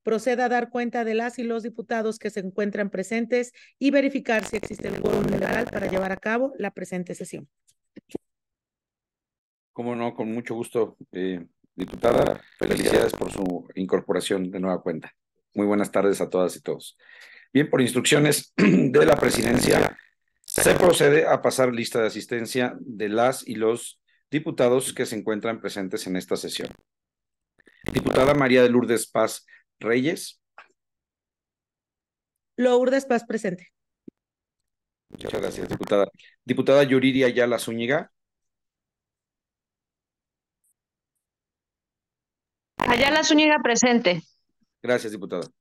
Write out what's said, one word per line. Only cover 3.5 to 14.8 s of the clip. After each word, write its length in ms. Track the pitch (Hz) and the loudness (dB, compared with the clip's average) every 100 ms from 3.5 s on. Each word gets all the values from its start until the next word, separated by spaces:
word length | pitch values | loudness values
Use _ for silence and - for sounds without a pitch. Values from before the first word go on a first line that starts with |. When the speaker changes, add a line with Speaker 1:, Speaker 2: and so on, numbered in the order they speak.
| _ - _ | _ -20 _
Speaker 1:
y 140 | 269 | 2
verificar 540 | 277 277 277 - 220 | 4 2 -2 -2 -2
si 100 | - | -2
existe 320 | - - - - | -8 -8 -10 -8
el 140 | - | -4
quórum 240 | - 208 | 0 0
legal 400 | 202 196 190 220 | 0 -2 -2 -2
para 220 | 240 208 190 | -4 -6 -4
llevar 260 | 190 190 | -4 -4
a 40 | 190 | -4
cabo 360 | 214 233 269 - | -2 -2 -2 -4
la 140 | 196 | -8
presente 420 | - 180 185 175 | -8 -8 -8 -8
sesión. 360 | 175 180 160 143 _ _ _ _ - _ - _ _ _ _ _ _ _ _ _ _ _ _ _ _ _ | -10 -12 -14 -16 _ _ _ _ -20 _ -14 _ _ _ _ _ _ _ _ _ _ _ _ _ _ _
Speaker 2:
Cómo 220 | - 120 | -8 -6
no, 200 | 120 117 | -4 -4
con 160 | 117 110 | -4 -6
mucho 220 | 113 117 | -6 -6
gusto, 420 | 113 117 117 104 _ - | -8 -4 -2 -2 _ -14
eh, 340 | 90 92 90 85 _ _ | -6 -4 -4 -10 _ _
diputada. 680 | - 92 - 117 123 143 50 - _ | -12 -10 -2 2 2 2 -2 -10 _
Felicidades 560 | - 98 - - 113 | -4 0 2 2 0
por 180 | - 90 | -4 -8
su 360 | - 92 87 - | -6 -6 -6 -10
incorporación 760 | - 92 95 - 92 - 98 90 | -8 -2 -2 0 -4 -2 -4 -4
de 100 | 95 | -4
nueva 220 | 92 87 | -4 -4